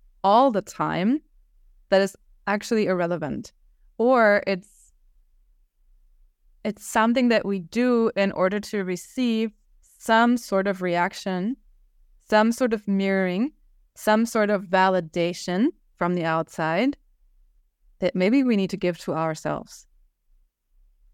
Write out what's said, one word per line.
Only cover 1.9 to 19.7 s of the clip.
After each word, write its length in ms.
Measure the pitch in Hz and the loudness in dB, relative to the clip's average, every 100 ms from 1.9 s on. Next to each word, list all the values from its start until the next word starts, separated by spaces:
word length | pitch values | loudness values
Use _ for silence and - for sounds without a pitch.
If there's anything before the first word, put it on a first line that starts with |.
that 120 | 190 | 2
is 140 | 196 - _ _ - | 2 -4 _ _ -6
actually 380 | 208 - 226 190 | -6 -2 -2 0
irrelevant. 680 | 185 170 170 147 143 - _ _ _ _ - | 0 -2 -4 -4 -8 -12 _ _ _ _ -2
Or 440 | 233 254 214 202 - | 2 4 4 4 0
it's, 440 | 190 - _ _ _ _ _ _ _ _ _ _ _ _ _ _ _ _ _ _ _ | -6 -8 _ _ _ _ _ _ _ _ _ _ _ _ _ _ _ _ _ _ _
it's 200 | 214 208 | -10 -8
something 440 | - 226 226 247 247 | -4 2 2 4 2
that 180 | 220 196 | 2 0
we 140 | 196 | -4
do 500 | 165 226 247 240 226 196 | -4 0 2 2 2 0
in 160 | 196 | -2
order 260 | - 185 208 | 0 -2 -2
to 240 | 208 208 | -6 -6
receive 680 | 185 180 - - 247 220 226 - _ _ _ _ | -6 -8 -8 -4 -2 0 -4 -8 _ _ _ _
some 380 | - 226 240 240 | 0 4 4 0
sort 300 | - 196 196 | -2 -2 0
of 160 | 190 | -2
reaction, 760 | 180 175 185 - 196 180 202 269 _ _ _ _ _ _ - | -2 0 -2 -4 -6 -4 -4 -6 _ _ _ _ _ _ 0
some 220 | 214 220 | 4 4
sort 220 | 233 247 | 2 0
of 160 | 214 208 | -2 -2
mirroring, 640 | 196 196 190 185 180 277 - _ _ _ | -2 0 0 0 -2 -4 -8 _ _ _
some 320 | - - 214 233 | -6 0 2 2
sort 240 | 226 208 | 0 0
of 140 | 202 | -2
validation 1040 | 190 185 190 185 160 175 170 175 - 180 285 - _ _ | 0 2 2 2 -2 -4 -4 -4 -4 0 -2 -2 _ _
from 160 | 175 | -4
the 100 | 180 | -2
outside 720 | 165 160 160 - 160 170 262 - _ _ _ _ _ _ _ _ _ _ | -2 -2 -4 -6 -2 0 -2 -4 _ _ _ _ _ _ _ _ _ _
that 160 | 180 185 | -4 0
maybe 260 | 185 277 | 2 2
we 140 | 254 208 | 2 0
need 140 | 190 | 0
to 60 | 185 | -2
give 220 | 180 165 | -4 -4
to 160 | - | -6
ourselves. 720 | 160 160 156 156 147 - | -4 -4 -4 -6 -8 -10